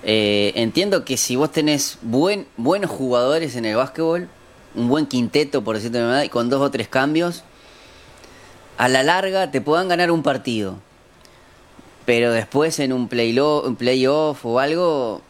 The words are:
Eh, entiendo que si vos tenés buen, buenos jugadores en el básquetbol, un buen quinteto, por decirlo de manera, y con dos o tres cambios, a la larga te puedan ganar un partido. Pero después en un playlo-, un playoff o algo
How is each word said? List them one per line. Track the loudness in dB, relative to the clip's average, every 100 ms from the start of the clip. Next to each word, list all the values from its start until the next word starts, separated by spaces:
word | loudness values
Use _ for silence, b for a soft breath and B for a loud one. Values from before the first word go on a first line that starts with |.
Eh, | 2 2 4 2 2 0
entiendo | 0 0 2 0 0
que | -4
si | -2 0
vos | 0
tenés | 0 0 0 -4 -8
buen, | -2 0 2 -2 -6 -4
buenos | 0 0 -2
jugadores | -4 0 2 2 0 -2 -4
en | -2
el | 0
básquetbol, | -2 -2 -2 -2 -6 -18 -20 -20 -14 -4
un | 0
buen | 2 2
quinteto, | -2 2 2 2 -2
por | -2 -4
decirlo | -4 -2
de | 0
manera, | 0 0
y |
con | -2 0
dos | 2
o | 0
tres | -2 -2
cambios, | 0 2 0 0 -4 -16 B B B B B B B B B B B -20 -2
a | 2
la | 4
larga | 2 2 0 -2 0
te | -2
puedan | 0 0 2
ganar | 0 2
un | 2
partido. | 0 -2 -4 -4 -4 -8 -18 -20 -20 -20 B B B B -20 -20 -20 -8 0
Pero | 2 2
después | 0 -2 0 0 0
en | -2
un | -2 -2
playlo-, | -2 0 2 2 0 -2
un | -2
playoff | 0 2 2 2 0 -4 -2
o | 0
algo | 0 0 0 0 -2 -6